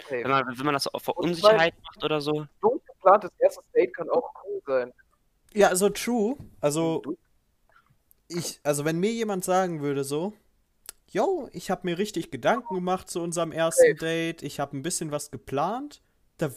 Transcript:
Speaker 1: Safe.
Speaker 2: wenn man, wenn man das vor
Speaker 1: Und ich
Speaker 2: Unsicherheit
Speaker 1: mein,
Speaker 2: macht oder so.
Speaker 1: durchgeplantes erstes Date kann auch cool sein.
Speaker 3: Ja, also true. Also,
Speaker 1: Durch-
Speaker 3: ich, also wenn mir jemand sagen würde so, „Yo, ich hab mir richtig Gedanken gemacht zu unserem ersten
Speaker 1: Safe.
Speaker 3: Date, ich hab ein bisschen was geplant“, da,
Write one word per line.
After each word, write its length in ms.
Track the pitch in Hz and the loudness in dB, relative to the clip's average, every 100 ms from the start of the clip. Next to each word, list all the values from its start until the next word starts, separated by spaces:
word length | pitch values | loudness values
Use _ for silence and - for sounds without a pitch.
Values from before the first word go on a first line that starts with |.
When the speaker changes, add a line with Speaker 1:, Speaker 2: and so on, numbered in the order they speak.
| - | -4
Speaker 1:
Safe. 140 | 127 | -4
Speaker 2:
wenn 80 | 123 | 0
man, 120 | 135 127 123 | 0 0 -2
wenn 80 | 147 | -2
man 80 | |
das 140 | 139 - - | 0 -2 -6
vor 180 | - - | -6 -2
Speaker 1:
Und 100 | 160 | -2
ich 20 | |
Speaker 2:
Unsicherheit 100 | 170 | 4
Speaker 1:
mein, 320 | 208 220 165 - | 6 6 4 -2
Speaker 2:
macht 200 | - - | -16 -6
oder 160 | 151 151 | -2 -2
so. 260 | 147 151 151 _ | -2 -4 -6 _
Speaker 1:
durchgeplantes 680 | 208 285 - - 190 208 185 - | 0 0 -6 2 6 6 4 0
erstes 260 | 185 - - | 0 0 -2
Date 200 | 160 180 - | 2 2 0
kann 140 | 160 | -2
auch 240 | 160 - - | -2 -2 -8
cool 180 | - - - | -10 -8 -2
sein. 260 | 131 123 - _ _ _ _ _ | -2 -2 -10 _ _ _ _ _
Speaker 3:
Ja, 140 | 214 190 | 4 4
also 200 | 180 202 | 6 2
true. 460 | 202 - 240 208 285 - - | 0 -2 0 0 -2 -10 -2
Also, 420 | 147 147 165 160 | -2 0 0 -2
Speaker 1:
Durch- 160 | 127 170 _ _ _ _ _ _ _ _ _ _ - | -4 -10 _ _ _ _ _ _ _ _ _ _ -12
Speaker 3:
ich, 320 | 170 - - | -8 -8 -6
also 220 | 143 143 | -2 0
wenn 140 | 147 165 | 0 0
mir 120 | 202 | 0
jemand 320 | 233 220 190 | 0 -2 -2
sagen 360 | 185 185 185 160 | 2 2 2 -2
würde 220 | 143 139 | -2 -2
so, 280 | 135 147 190 - _ _ _ _ - - _ | -2 -2 -4 -8 _ _ _ _ -20 -20 _
„Yo, 380 | - 294 370 247 | 0 0 0 -6
ich 180 | 170 - | -10 -6
hab 140 | 185 | -4
mir 140 | 175 170 | -2 -2
richtig 320 | 214 175 165 | -4 -4 -8
Gedanken 420 | 127 135 240 - | -2 0 0 -2
gemacht 340 | 185 180 185 - | -4 -2 -4 -4
zu 100 | 180 | -8
unserem 300 | 170 165 165 | -4 -2 -2
ersten 260 | 156 165 170 | 0 2 6
Speaker 1:
Safe. 200 | 165 156 | 6 6
Speaker 3:
Date, 440 | 160 165 165 165 | -2 -2 -4 -6
ich 160 | 143 - | -8 -6
hab 120 | 139 | -6
ein 100 | 139 | -6
bisschen 280 | 151 - 160 | -6 -4 -4
was 180 | 147 - | -6 -8
geplant“, 720 | 131 - 135 165 240 294 - _ _ _ - | -14 -6 -2 0 -2 -8 -16 _ _ _ -6
da, 120 | 151 | -6